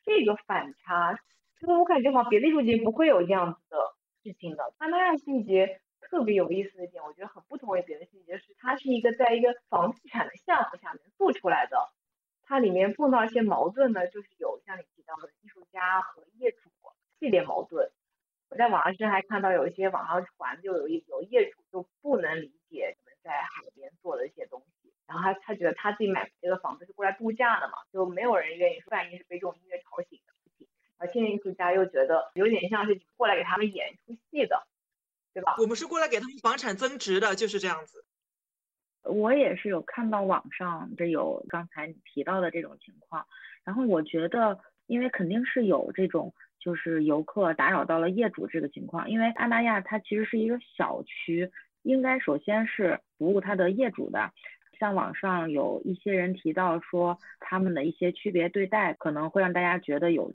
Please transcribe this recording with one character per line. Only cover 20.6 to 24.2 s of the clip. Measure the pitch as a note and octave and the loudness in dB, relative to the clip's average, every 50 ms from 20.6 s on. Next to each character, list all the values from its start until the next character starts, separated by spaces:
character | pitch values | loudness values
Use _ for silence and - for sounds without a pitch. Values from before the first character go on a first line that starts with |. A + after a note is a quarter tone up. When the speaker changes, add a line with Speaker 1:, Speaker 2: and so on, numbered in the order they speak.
| F#3+ | -6
Speaker 1:
就 | G3 F#3 | -4 -4
有 | D#3+ C#3+ D#3 | -4 -2 -2
一， | E3 D#3+ - - | -4 -6 -6 -8
有 | F#3 F3 F#3 | -10 -10 -6
业 | G#3 B3 A#3+ - - | 0 2 4 4 2
主 | - _ _ _ | 0 _ _ _
就 | - F#3 F3+ - _ _ | -12 -12 -12 -12 _ _
不 | - D4 C4 | -4 -2 0
能 | G3+ E3 D#3 D#3+ E3 | 0 0 -2 -4 -6
理 | D#3 C3+ _ _ _ _ | -8 -12 _ _ _ _
解 | D#3+ C#3+ - - - | -10 -8 -8 -8 -8
你 | - _ | -12 _
们 | _ _ _ - | _ _ _ -12
在 | E3 D3+ C#3 C3 | -8 -6 -6 -6
海 | - - - - - - | -8 -10 -14 -18 -20 -20
边 | C3+ C3+ C3+ F3 _ | -20 -20 -20 -20 _
做 | - - D3 | -10 -8 -6
的 | A#2+ | -6